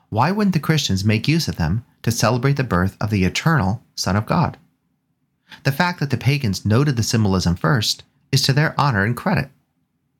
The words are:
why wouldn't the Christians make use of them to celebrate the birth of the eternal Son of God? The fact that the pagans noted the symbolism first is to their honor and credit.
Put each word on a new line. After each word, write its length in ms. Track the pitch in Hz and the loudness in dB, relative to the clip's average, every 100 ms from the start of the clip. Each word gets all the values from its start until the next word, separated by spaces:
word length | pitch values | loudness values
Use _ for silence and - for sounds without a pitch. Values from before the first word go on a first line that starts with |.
| - | -6
why 200 | 104 147 | 0 0
wouldn't 220 | 202 208 | 2 0
the 60 | 170 | 0
Christians 460 | - 160 - 95 104 | 0 0 0 0 2
make 220 | 110 139 | 2 2
use 200 | 160 - | 0 -2
of 80 | 82 | -2
them 300 | 80 113 - _ | -2 -2 -6 _
to 100 | 120 | -4
celebrate 460 | 110 110 123 135 143 | 0 0 2 0 0
the 80 | 120 | 0
birth 320 | 87 95 - | 0 0 -2
of 100 | 104 | -2
the 140 | 107 | 0
eternal 580 | 92 - 165 156 95 120 _ - | 0 0 0 2 0 -2 _ -8
Son 220 | - 101 | -2 -2
of 80 | 110 | 0
God? 320 | 170 - - _ _ _ _ _ _ _ _ _ - | 0 -2 -4 _ _ _ _ _ _ _ _ _ -6
The 80 | 139 | -4
fact 300 | 143 180 180 | 0 -2 -2
that 80 | 139 | -4
the 80 | 110 | -2
pagans 480 | 131 143 113 92 101 | -2 0 -2 -2 0
noted 320 | 110 151 113 | 2 2 0
the 60 | |
symbolism 520 | 104 117 104 95 87 87 | 0 0 2 2 0 0
first 480 | - 139 - - - _ - | 0 0 0 -6 -10 _ -4
is 100 | 135 | -2
to 100 | - | 2
their 240 | 131 156 - | 0 0 0
honor 280 | 143 104 104 | 0 2 0
and 100 | 120 | -2
credit. 340 | 196 190 - _ _ _ _ _ _ | -2 -2 -4 _ _ _ _ _ _